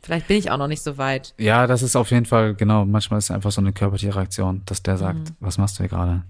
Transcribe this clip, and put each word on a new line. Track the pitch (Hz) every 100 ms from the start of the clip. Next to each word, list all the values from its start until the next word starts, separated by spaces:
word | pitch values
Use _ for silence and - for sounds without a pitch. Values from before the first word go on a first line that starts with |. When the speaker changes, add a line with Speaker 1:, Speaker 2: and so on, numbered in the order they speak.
Speaker 1:
vielleicht | - 165 165
bin | 208
ich | 185
auch | 135
noch | 143
nicht | 151
so | - 139
weit.“ | 135 135 131 -
Speaker 2:
Ja, | 107 113 123
das | 127
ist | 123 127
auf | 117
jeden | 123 120
Fall, | 117 110 101
genau, | 104 107 98
manchmal | 104 - 104
ist | 104
es |
einfach | 92 101
so | 101
eine | 98
körperliche | 98 101 98 101 98
Reaktion, | 95 - 95 95 95
dass | 95
der | - 95
sagt, | 92 120 156
Speaker 1:
Mhm. | -
Speaker 2:
„Was | 95 87
machst | 101 -
du |
hier | 95
gerade? | 90 90 90 87